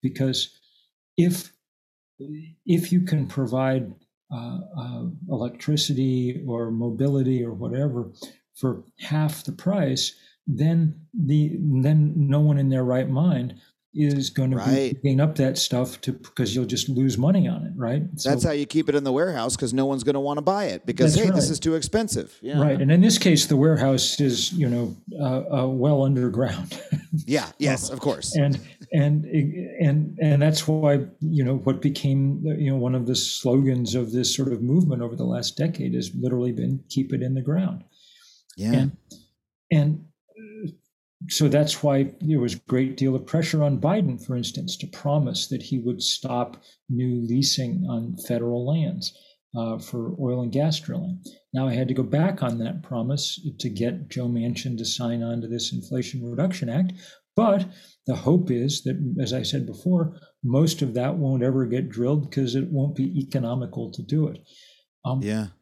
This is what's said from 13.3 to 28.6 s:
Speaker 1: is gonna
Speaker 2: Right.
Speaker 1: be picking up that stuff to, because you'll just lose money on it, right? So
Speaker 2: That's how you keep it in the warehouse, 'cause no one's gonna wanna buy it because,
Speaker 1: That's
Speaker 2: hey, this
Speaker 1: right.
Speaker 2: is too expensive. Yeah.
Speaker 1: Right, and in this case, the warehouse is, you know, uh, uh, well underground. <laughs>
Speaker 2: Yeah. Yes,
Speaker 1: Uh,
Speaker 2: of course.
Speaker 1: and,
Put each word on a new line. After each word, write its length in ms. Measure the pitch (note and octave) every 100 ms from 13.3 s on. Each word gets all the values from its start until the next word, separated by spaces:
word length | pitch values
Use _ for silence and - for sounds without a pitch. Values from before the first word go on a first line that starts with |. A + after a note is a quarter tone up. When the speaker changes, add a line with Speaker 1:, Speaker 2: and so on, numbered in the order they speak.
| C#3+ B2 - _ _ _
Speaker 1:
is 360 | - D3 C#3 C3+
gonna 260 | - C3 B2+
Speaker 2:
Right. 380 | - C3+ C3+
Speaker 1:
be 20 | C#3
picking 240 | C#3 C3
up 160 | D#3 D#3
that 220 | C3+ C3
stuff 420 | - B2 B2+ -
to, 120 | -
because 420 | - - - A#2 A#2
you'll 100 | A#2
just 220 | B2 -
lose 300 | B2+ C3+ G#2+
money 300 | C#3 F#3+ C3+
on 160 | A#2 -
it, 80 | -
right? 280 | A#2+ C#3 D#3+ D3+
So 140 | C3
Speaker 2:
That's 140 | C3 D#3+
how 60 |
you 140 | D3 D3
keep 220 | D#3 D3
it 80 | C#3+
in 80 |
the 80 | C#3
warehouse, 460 | C3 F3+ D3 A#2 A#2+
'cause 160 | B2+
no 120 | B2+ C3+
one's 200 | C3+ B2
gonna 160 | C#3
wanna 200 | C#3+ D3
buy 240 | D3+ G3 F#3+
it 180 | F2+ -
because, 280 | A#2+ D#3
Speaker 1:
That's 120 | D#3 G#3+
Speaker 2:
hey, 60 |
this 140 | F#3 -
Speaker 1:
right. 60 |
Speaker 2:
is 80 | D3
too 160 | E3 D#3+
expensive. 640 | - G#3+ A3 - E2 -
Yeah. 200 | A2+ D3
Speaker 1:
Right, 180 | D3 C3+
and 80 | C#3
in 120 | E3+
this 160 | G#3+ -
case, 300 | F#3+ D#3 -
the 100 | C#3
warehouse 640 | D#3 D#3 C3+ C3+ - -
is, 320 | C#3+ A#2+ -
you 160 | F3+ C#3
know, 260 | A#2+ A#2 - - D#3
uh, 440 | C#3 C3 - C#3
uh, 40 | C3
well 360 | C3 C3+ D3
underground. 760 | C3+ C3+ B2 G#2 C3 - - - -
<laughs> 160 | - - D#3+ -
Speaker 2:
Yeah. 260 | C#3+ E2+ -
Yes, 300 | C#3+ C3 -
Speaker 1:
Uh, 40 |
Speaker 2:
of 60 | C3
course. 340 | C#3+ A#2 - E3
Speaker 1:
and, 200 | C#3+ C3+